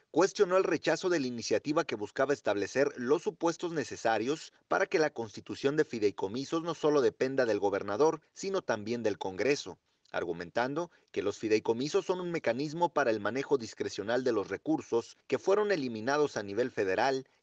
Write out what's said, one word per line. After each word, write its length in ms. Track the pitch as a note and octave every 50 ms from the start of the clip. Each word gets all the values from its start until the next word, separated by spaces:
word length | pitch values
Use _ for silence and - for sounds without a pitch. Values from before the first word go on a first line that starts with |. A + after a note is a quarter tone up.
| _ _
cuestionó 480 | - D3 F3+ F#3+ - - G#3 F3 F3+
el 60 | F#3+ F#3
rechazo 460 | - - C#3 - E3+ D#3+ D#3+ - F#3
de 100 | F3 D#3+
la 80 | C3+
iniciativa 580 | B2+ B2 A#2 G#2+ - A#2 G#2 - - D3+ D3 A2+
que 80 | - B2+
buscaba 400 | G#2+ G#2 - - - C3+ C3 C#3+
establecer 560 | - - A2+ G2+ G2+ G2 - - B2+ C#3+ C#3+ -
los 240 | - B2 B2 D3 E3+
supuestos 520 | - G#3+ F3 - - E3 D#3+ - - F3 E3
necesarios 800 | D#3 B2 - G2+ - - A#2 A2+ G#2+ A2 B2+ D3+ E3 - - - _ _
para 200 | - - F3 F#3+
que 100 | - -
la 140 | E3+ D#3 D3
constitución 640 | - - A#2 G#2+ - - - - G#2+ - - C3+ D3
de 80 | D#3 D3+
fideicomisos 800 | - - A#2 G#2 G2+ G2 - - F#2+ G#2 B2+ C#3 - - E3 D#3+
no 100 | F3 D3+
solo 300 | - - D3+ D3 D3 B2+
dependa 420 | A2 - - B2+ C3 C3+ C3+ B2+
del 140 | A2+ G#2+ G2+
gobernador, 640 | F#2+ G2+ F#2+ F#2+ F2+ G2+ G2+ G#2+ C#3+ D#3+ D#3 D3+ - _ _
sino 300 | - - G3 F#3+ F#3 -
también 400 | - A#2+ A2 G#2 G#2+ A#2 A#2+ A2+
del 160 | G#2+ G2+ -
Congreso, 580 | - G2 F#2 F#2+ G#2+ C3 D3 C#3 - F#2+ E2 - _ _ _ _ _ _
argumentando 800 | - F#2+ F2+ E2+ E2+ E2 F2 E2+ - A#2 - C3 C#3+ D#3 F3 F3 _ _ _ _
que 100 | - G#2
los 160 | F#2 G2+ -
fideicomisos 680 | - - G#2+ G#2+ A2 - - A2+ A#2 C3 D3+ - G3 F3
son 160 | - F#3 F3+
un 120 | F3+ F3
mecanismo 580 | E3+ D#3 - A#2+ A#2 A#2+ D3 D#3 C#3+ E3+ F3 E3
para 220 | - D3+ C#3+ A#2+
el 80 | A2 G#2+
manejo 400 | G2+ G#2 A2+ C3+ C#3 - C#3+ C3+
discrecional 640 | A#2 G#2+ - - - G2 - - G2 G#2 A#2+ B2+ C3
de 80 | B2+
los 160 | A#2 G#2 F#2+
recursos 720 | F2 G2 F#2 - D3 D#3+ D3 - - - A#2 A2+ - - _ _
que 100 | - -
fueron 340 | B2 - - G3 G#3 G#3 G#3
eliminados 680 | G3 E3 C3+ B2+ A#2 G#2+ G#2+ B2 C#3 D3+ D3+ C#3+ -
a 40 | A#2+
nivel 300 | G#2 G2 G2 G#2+ B2 B2+
federal, 560 | - - G#2 F#2+ F#2 G2 A#2+ C3+ C#3 C3+ C3 _ _ _